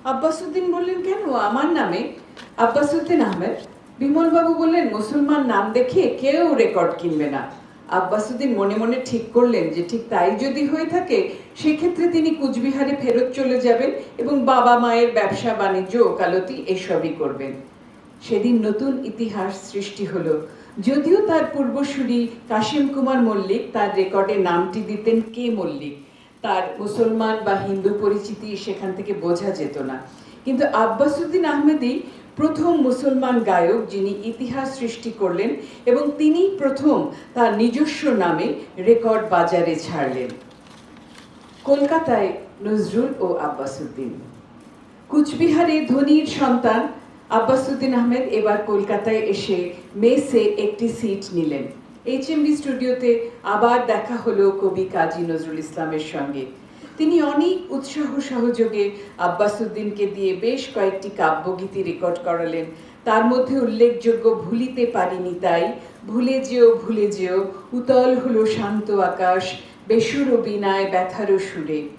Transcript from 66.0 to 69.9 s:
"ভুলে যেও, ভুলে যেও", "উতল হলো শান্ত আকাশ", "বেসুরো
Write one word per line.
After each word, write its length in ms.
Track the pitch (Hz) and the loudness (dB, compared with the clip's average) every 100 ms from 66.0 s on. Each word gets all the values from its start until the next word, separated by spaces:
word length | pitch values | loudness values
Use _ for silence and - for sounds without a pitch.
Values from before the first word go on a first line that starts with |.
| 196 | -6
"ভুলে 340 | 226 247 262 | -2 0 0
যেও, 340 | 262 247 233 | 0 6 6
ভুলে 320 | 226 226 220 208 | 6 0 0 0
যেও", 460 | 180 185 190 196 - - | 0 0 0 -2 -8 -8
"উতল 440 | 247 240 254 254 254 | -6 4 4 6 2
হলো 300 | 254 220 220 | 2 2 2
শান্ত 440 | 220 202 214 208 | 0 -2 -4 0
আকাশ", 640 | 202 180 180 185 185 185 - - - | 0 0 2 2 2 0 -10 -16 -20
"বেসুরো 480 | 190 | 0